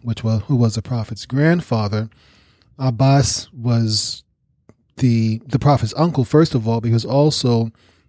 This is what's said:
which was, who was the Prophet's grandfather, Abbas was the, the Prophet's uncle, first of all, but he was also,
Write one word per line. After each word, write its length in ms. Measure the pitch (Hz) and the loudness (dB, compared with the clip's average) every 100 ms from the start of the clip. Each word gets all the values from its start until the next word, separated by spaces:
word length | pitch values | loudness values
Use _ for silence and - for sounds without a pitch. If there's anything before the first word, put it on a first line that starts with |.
which 220 | 117 110 | -8 -6
was, 180 | 113 110 - | -2 -2 0
who 100 | 131 | 0
was 180 | 117 | 2
the 80 | 107 | 0
Prophet's 420 | - 120 110 110 | -4 -6 -6 -10
grandfather, 840 | - 135 156 175 - 117 104 107 110 _ _ _ _ _ _ - | -6 0 2 2 0 -2 -2 -4 -6 _ _ _ _ _ _ -6
Abbas 680 | 131 113 135 139 127 - - | -4 0 2 4 2 -2 -8
was 720 | 131 117 117 113 101 - - - _ _ _ _ _ _ - | -8 -2 0 0 -2 -4 -10 -16 _ _ _ _ _ _ -2
the, 440 | 127 113 110 110 135 | 0 2 0 -2 -4
the 120 | 117 | 0
Prophet's 360 | 147 143 110 - | 2 2 0 -2
uncle, 280 | 170 143 | -2 0
first 300 | 120 151 160 | 2 4 4
of 120 | 135 110 | 2 -2
all, 120 | 113 | -2
but 80 | 113 | 0
he 40 | |
was 120 | 113 | 0
also, 640 | 110 135 151 147 127 117 113 - _ _ | 0 2 2 2 0 0 0 -6 _ _